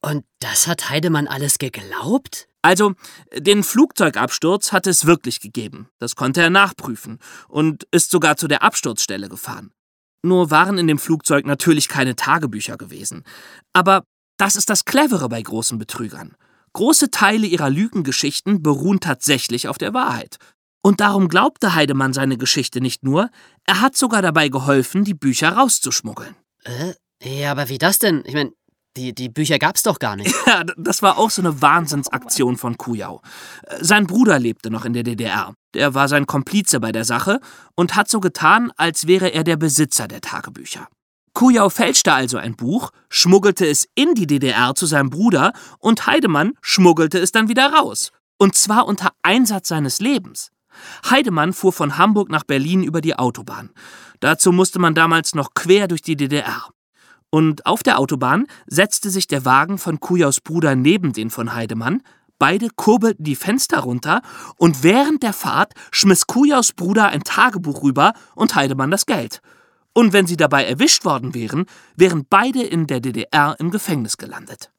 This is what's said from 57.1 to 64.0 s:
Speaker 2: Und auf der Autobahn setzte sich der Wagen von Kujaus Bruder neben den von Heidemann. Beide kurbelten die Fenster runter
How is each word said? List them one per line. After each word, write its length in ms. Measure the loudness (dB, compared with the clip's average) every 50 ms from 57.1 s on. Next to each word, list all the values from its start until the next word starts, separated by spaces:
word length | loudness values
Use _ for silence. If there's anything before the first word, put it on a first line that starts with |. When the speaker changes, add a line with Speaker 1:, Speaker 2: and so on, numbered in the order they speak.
| _ _ _ _
Speaker 2:
Und 360 | 2 2 2 2 2 0 -2
auf 160 | -2 -2 0 0
der 160 | 0 0 0
Autobahn 480 | 0 -2 -2 -2 0 0 0 0 0 -4 -8 -20 _
setzte 440 | -6 0 0 0 0 0 -6 -6 -4
sich 160 | -4 -4 -4
der 180 | _ -4 -2 2
Wagen 320 | 2 4 4 2 0 -4
von 240 | -6 -4 -6 -6 -6
Kujaus 400 | -2 -2 2 2 4 2 2 -2
Bruder 340 | _ -4 -2 0 2 2 2
neben 380 | 4 4 4 2 2 0 -2 -4
den 160 | -4 -6 -8
von 260 | -6 -8 -8 -6 -6
Heidemann. 480 | -8 -6 -6 -6 -6 -4 -4 -4 -4 _ _ _ _ _ _ _ _
Beide 320 | 0 2 2 0 -4 -4 -8
kurbelten 500 | -2 2 4 4 4 4 0 0 _ -4
die 120 | -4 -4
Fenster 440 | -4 -2 -4 -2 -2 -2 -2 -2 -4
runter 420 | -2 -4 -6 -4